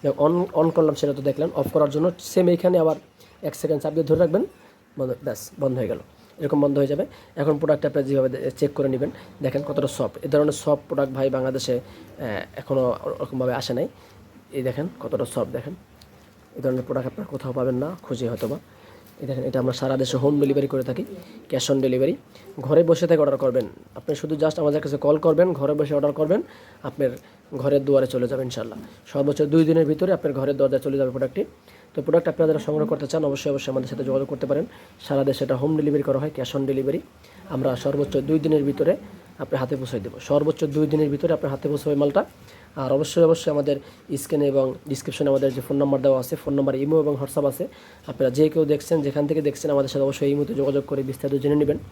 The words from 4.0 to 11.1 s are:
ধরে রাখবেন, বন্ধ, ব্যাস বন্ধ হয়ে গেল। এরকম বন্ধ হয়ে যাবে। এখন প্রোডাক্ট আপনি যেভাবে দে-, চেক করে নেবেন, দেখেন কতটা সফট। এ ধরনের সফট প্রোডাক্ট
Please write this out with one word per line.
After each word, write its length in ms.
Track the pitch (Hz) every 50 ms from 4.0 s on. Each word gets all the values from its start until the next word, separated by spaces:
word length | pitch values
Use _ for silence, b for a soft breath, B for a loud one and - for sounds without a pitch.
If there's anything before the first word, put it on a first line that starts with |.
| 160
ধরে 160 | 139 156 160
রাখবেন, 260 | 175 160 160 208 359 - B B B B B B B _ _ -
বন্ধ, 140 | 131 127 123 - 147
ব্যাস 280 | 135 110 - - - - -
বন্ধ 180 | 139 135 127
হয়ে 100 | 127 117
গেল। 120 | 101 - - - - b b b b b -
এরকম 220 | 160 139 156 147
বন্ধ 160 | 143 143 139
হয়ে 100 | 143 139
যাবে। 180 | 135 143 147 277 - B B B B B
এখন 220 | 170 143 156 151
প্রোডাক্ট 280 | 143 160 151 - 196 -
আপনি 180 | 143 139 147 135
যেভাবে 260 | 135 139 135 131 131
দে-, 220 | 123 131 - 131 127
চেক 160 | - 147 143 143
করে 160 | - 143 135
নেবেন, 200 | 131 123 139 - - B B B B -
দেখেন 200 | 139 127 - 139 143
কতটা 240 | - - 139 147
সফট। 380 | 127 - - 127 101 - - -
এ 20 |
ধরনের 240 | 143 143 147 151 151
সফট 300 | 147 - - 156 147 139 -
প্রোডাক্ট 260 | - - 139 143 131